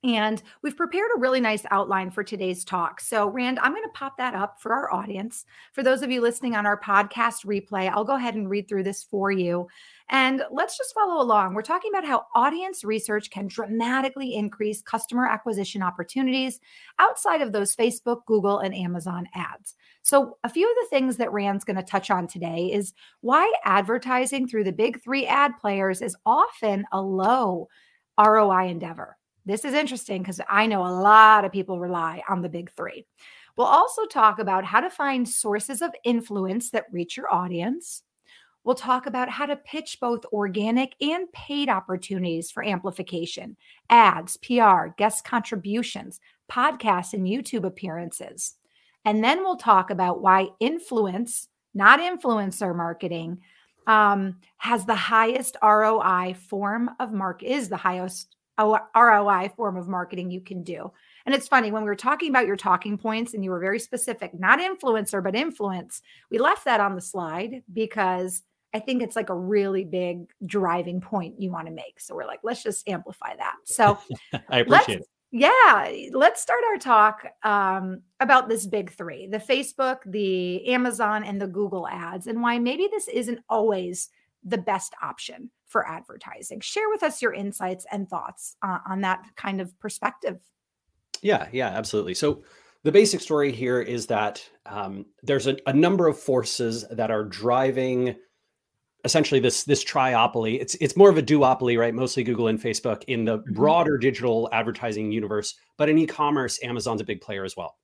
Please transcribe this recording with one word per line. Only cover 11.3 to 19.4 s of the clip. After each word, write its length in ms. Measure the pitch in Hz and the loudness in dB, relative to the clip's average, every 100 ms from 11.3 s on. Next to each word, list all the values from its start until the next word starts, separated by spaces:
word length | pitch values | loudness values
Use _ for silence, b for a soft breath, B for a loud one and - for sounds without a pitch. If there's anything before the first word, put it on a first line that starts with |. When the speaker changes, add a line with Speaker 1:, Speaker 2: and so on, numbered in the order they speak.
| 214 185 190 | 2 2 -4
Speaker 1:
We're 80 | |
talking 280 | 214 349 440 | -2 -4 -2
about 140 | 392 311 | -4 -2
how 220 | 254 - 240 | -4 0 2
audience 480 | 269 330 381 370 | 2 0 -6 -6
research 480 | 208 220 220 214 214 | -4 -4 -2 -4 -4
can 160 | - 202 | -10 -10
dramatically 880 | 196 208 226 233 262 262 269 262 208 | -8 -4 -2 -2 0 -2 -4 -6 -4
increase 460 | 208 - 208 214 | -6 -4 -4 -4
customer 420 | - 226 - 240 247 | -6 -6 -2 0 0
acquisition 560 | 220 240 202 190 202 | 0 -2 -4 -4 -2
opportunities 760 | 185 180 170 262 262 262 262 247 B B B - | -4 -4 -6 -2 0 0 -2 -6 B B B 2
outside 420 | 381 - - 320 | 2 4 -2 0
of 100 | 247 | 0
those 240 | 208 202 - | -2 -2 2
Facebook, 480 | 233 240 - 240 - | 0 0 -4 -4 2
Google, 320 | 214 196 202 | 2 2 0
and 160 | 196 190 | -2 -4
Amazon 520 | 175 175 170 180 175 | -6 -6 -6 -8 -10
ads. 420 | 185 | -10